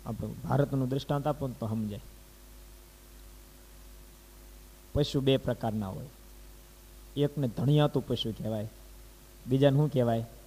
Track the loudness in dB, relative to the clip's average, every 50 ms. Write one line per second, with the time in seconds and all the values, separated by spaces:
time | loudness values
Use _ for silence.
0 | -10 -10 -8 -8 -8 -8 -10 -10 -4 0 0 2 2 0 0 -2 -2 -2 -2 -4
1 | -2 -2 -2 -2 -2 -2 -4 -4 -6 -8 -6 -6 -6 -4 -4 -4 -4 -4 -6 -10
2 | -12 -16 -20 -20 -20 -20 -20 -20 -20 -20 -20 -20 -20 -20 -20 -20 -20 -20 -20 -20
3 | -20 -20 -20 -20 -20 -20 -20 -20 -20 -20 -20 -20 -20 -20 -20 -20 -20 -20 -20 -20
4 | -20 -20 -20 -20 -20 -20 -20 -20 -20 -20 -20 -20 -20 -20 -20 -20 -20 -2 0 0
5 | 0 2 0 2 4 4 4 4 2 -2 -2 -2 -2 -4 -2 -2 -4 -4 -6 -10
6 | -12 -14 -16 -20 -20 -20 -20 -20 -20 -20 -20 -20 -20 -20 -20 -20 -20 -20 -20 -20
7 | -20 -8 -2 0 0 0 0 -2 -2 -2 -2 0 2 4 6 6 4 4 2 -2
8 | -2 -2 -4 -4 -2 -6 -6 -6 -6 -6 -4 -4 -6 -8 -12 -18 -20 -20 -20 -20
9 | -20 -20 -20 -20 -20 -20 -20 -14 -2 0 2 4 6 6 6 4 2 2 2 2
10 | 2 4 2 0 -2 -6 -12 -20 -20